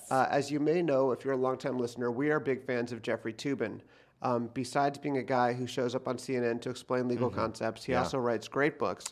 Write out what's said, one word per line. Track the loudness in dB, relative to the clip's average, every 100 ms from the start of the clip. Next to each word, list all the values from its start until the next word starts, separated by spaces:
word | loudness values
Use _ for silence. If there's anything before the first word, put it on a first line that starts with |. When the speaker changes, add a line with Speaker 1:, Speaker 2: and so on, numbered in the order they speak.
| 0
Speaker 1:
Uh, | 2 4
as | 2 0
you | 0
may | 2 2
know, | 4 4 4
if | 2
you're | 0
a | 0
longtime | 0 0 -2 -2
listener, | -2 -2 -2
we | 0 2
are | 2
big | 0 -2
fans | -2 -2 -2
of | -4
Jeffrey | -2 -2 -4
Toobin. | -4 -2 -2 -2 -6 -14 -20 -20 _
Um, | -2 0 -2
besides | -4 -2 2 2 0
being | -2 -2
a |
guy | 2 4 4
who | 2 -2
shows | -2 0 0
up | -2
on | -4
C | -2 0
N |
N | 2 0
to | -4
explain | -8 -2 0 0
legal | 0 0
Speaker 2:
Mm-hmm. | 0
Speaker 1:
concepts, | -2 -2 -4 -2
he | -2
Speaker 2:
Yeah. | 0
Speaker 1:
also | 2 0
writes | 2 0 0
great | 2 2 2
books. | -2 -2 -8